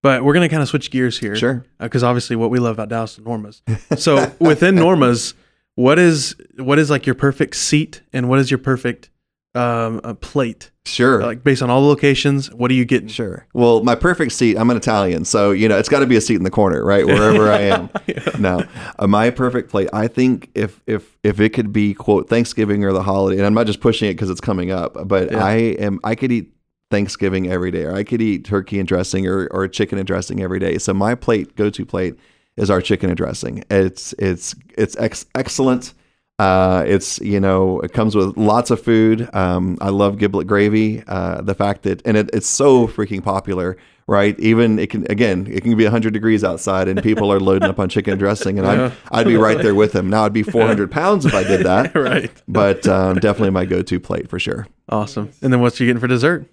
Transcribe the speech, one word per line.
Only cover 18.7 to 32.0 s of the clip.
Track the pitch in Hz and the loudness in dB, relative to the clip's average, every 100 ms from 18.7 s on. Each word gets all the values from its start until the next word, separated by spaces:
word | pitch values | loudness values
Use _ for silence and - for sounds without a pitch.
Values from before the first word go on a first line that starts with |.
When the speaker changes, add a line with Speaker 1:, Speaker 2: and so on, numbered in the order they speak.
| - - - | -10 -16 -4
Speaker 2:
Uh, | 101 | 0
my | 101 117 | 2 2
perfect | 127 127 117 - | 0 -2 -2 -4
plate, | 107 95 | -4 -2
I | 104 113 | -2 -4
think | 117 127 107 - | 0 0 0 -4
if, | - 104 - - | -6 -6 -6 -6
if, | 110 - _ | -6 -6 _
if | 104 101 | -2 2
it | 110 | 2
could | 107 110 | 2 -2
be, | 107 104 | 0 0
quote, | 98 - 104 - | -2 0 0 2
Thanksgiving | 117 117 - 104 101 | 0 0 -2 -2 0
or | 101 | 0
the | 95 | 0
holiday, | 95 98 95 95 | 0 0 0 2
and | 101 | 2
I'm | |
not | 107 110 | 2 0
just | 101 | 0
pushing | 120 110 104 | 0 0 -2
it | 90 | -4
'cause | 101 | -6
it's | 87 | -6
coming | - 95 90 | -4 -4 -4
up, | 92 85 - 95 | -4 -6 -8 -2
but | 98 92 | -2 0
Speaker 1:
Yeah. | 110 | -2
Speaker 2:
I | 95 | 0
am, | 110 117 - 104 95 | 2 0 -2 -4 -4
I | 107 | -6
could | 113 131 | -4 -2
eat | 120 - _ _ _ _ | -4 -6 _ _ _ _
Thanksgiving | 104 101 - 98 95 92 | -2 -2 -2 -2 -2 -2
every | 90 90 | -4 -4
day, | 87 | -6
or | 78 | -6
I | 92 | -6
could | 104 117 | -4 -2
eat | 110 98 | -2 -2
turkey | - 101 92 98 | -2 -4 -2 -6
and | 92 | -2
dressing | 90 90 98 95 | -2 -2 -4 -2
or, | 95 90 | -2 -4
or | 95 95 | -4 -6
chicken | - 104 98 | -4 -4 -4
and | 95 | -4
dressing | 92 90 98 | -6 -4 -6
every | 92 92 | -4 -4
day. | 90 82 | -2 -2
So | - | -2
my | 95 101 123 | -2 0 -2
plate, | - 110 - - | 0 -2 -2 -4
go-to | 104 - | -4 -4
plate, | 92 98 | -8 -6